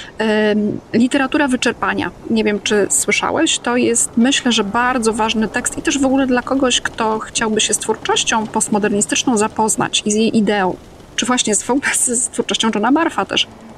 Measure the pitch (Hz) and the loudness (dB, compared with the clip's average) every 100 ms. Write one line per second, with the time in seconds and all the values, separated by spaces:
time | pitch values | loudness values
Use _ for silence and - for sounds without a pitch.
0 | - - 220 214 214 208 208 - - 226 | -14 -4 0 2 2 2 0 -4 -2 2
1 | 254 285 262 294 285 254 - - 196 196 | 2 2 0 0 2 0 0 -2 -2 -2
2 | - - - 226 214 208 - 214 190 - | -4 -6 -2 0 2 0 0 0 2 0
3 | - 196 190 - 311 - 247 247 226 233 | 0 0 0 0 0 0 -2 0 2 2
4 | - - 240 285 247 220 202 233 247 254 | 0 2 2 2 2 0 0 0 0 2
5 | 220 226 226 226 220 247 - - 330 269 | 0 0 0 0 -2 -2 -4 -2 -2 0
6 | 269 269 262 247 - 277 262 240 - - | 2 2 2 0 0 0 2 0 -4 -2
7 | 220 220 - - 226 214 - 208 - 220 | -2 -2 -4 -4 0 0 0 -2 -2 -4
8 | - 440 - 233 220 - - 214 208 202 | -2 0 0 0 0 -2 0 0 0 0
9 | 208 285 - 220 214 - 220 - 143 - | 0 -2 0 2 0 0 0 0 -2 -2
10 | 214 214 226 226 202 208 185 - - - | 0 2 2 2 2 2 0 -2 -10 -20
11 | - - 226 247 - 202 - 269 - - | -12 -6 -2 0 0 -2 0 0 0 -2
12 | - 226 - - - - 220 214 226 294 | -2 -2 -2 -4 -4 -2 0 0 2 2
13 | 330 - 190 - - - - | 2 -2 -2 -2 -2 -6 -20